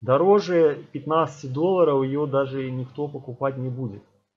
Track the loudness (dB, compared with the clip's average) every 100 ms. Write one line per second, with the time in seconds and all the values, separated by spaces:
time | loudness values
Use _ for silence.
0 | 0 2 6 4 4 4 4 2 -8 -12
1 | -2 0 0 -4 -8 -2 0 4 4 4
2 | 0 -2 0 0 -2 -4 -6 -6 -8 -8
3 | -8 -8 -12 -6 -4 -4 -6 -6 -8 -10
4 | -18 _ _